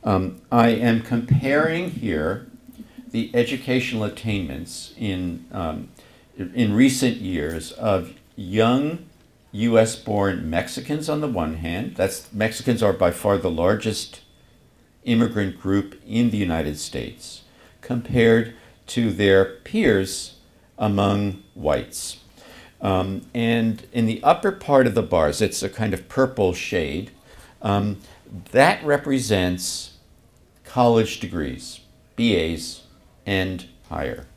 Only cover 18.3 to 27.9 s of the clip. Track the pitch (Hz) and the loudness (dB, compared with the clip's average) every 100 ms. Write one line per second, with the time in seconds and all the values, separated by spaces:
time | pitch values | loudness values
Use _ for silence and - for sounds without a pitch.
18.3 | 113 113 - - - - - 117 92 101 | 6 4 -8 -20 -20 -8 0 0 4 6
19.3 | 95 95 - - 220 180 101 95 - - | 8 6 0 -6 0 4 4 0 -6 -12
20.3 | - _ _ _ - 107 101 101 101 101 | -18 _ _ _ -4 0 2 2 2 -2
21.3 | 95 - - 73 69 - - - - - | -6 -14 -6 -2 -2 -2 -12 -12 -14 -20
22.3 | - - - - _ 104 92 95 98 - | -20 -20 -20 -20 _ 0 0 0 -6 -8
23.3 | 123 117 117 113 110 - 123 113 107 139 | -4 0 2 0 -2 -6 -2 0 0 2
24.3 | 160 202 190 - 139 123 107 87 87 78 | 2 2 -4 2 4 4 2 0 2 2
25.3 | 73 107 - 98 - 110 98 - - 131 | 2 -2 -2 -8 -4 -4 -4 -6 0 0
26.3 | 131 95 87 - 95 78 76 107 - - | 2 0 0 -4 -2 -2 -6 -8 -16 -20
27.3 | - - - - 101 101 | -20 -20 -8 0 0 0